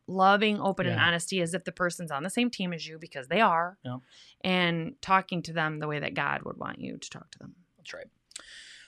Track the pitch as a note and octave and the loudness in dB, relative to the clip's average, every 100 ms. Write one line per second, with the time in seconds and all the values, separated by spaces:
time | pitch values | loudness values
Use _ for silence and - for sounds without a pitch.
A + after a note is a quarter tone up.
0 | - F#3 F#3+ G3+ G#3+ G#3 G3 F#3 F3+ A#2 | -6 4 6 8 4 2 0 0 0 4
1 | E3 E3+ - F#3+ E3 F3+ - - F3+ - | 4 4 0 0 0 -2 -6 -2 -2 -2
2 | E3 C#3 F3+ A#3+ A#3+ - F3+ E3 D#3 D#3+ | -6 -4 -4 0 0 0 -4 -6 -10 -14
3 | D3+ C#3+ C3 F3+ G#3+ E3 F3 G3 B2+ B2+ | -12 -10 -2 4 4 4 0 -4 -8 -8
4 | - - - _ F#3 F#3 F3 E3+ E3 - | -10 -20 -20 _ 0 2 2 0 -4 -6
5 | - F#3+ F#3 F3 E3 E3 D#3 D3+ D3+ D3 | 2 2 2 -6 -4 -2 -2 -2 -4 -4
6 | - - C#3+ - - - - - B1+ A1 | -4 -2 -2 -2 -6 -10 -10 -8 -10 -10
7 | - - - - - - _ _ - - | -14 -16 -18 -20 -20 -20 _ _ -16 -16
8 | - _ _ - - - - - | -16 _ _ -20 -18 -20 -20 -20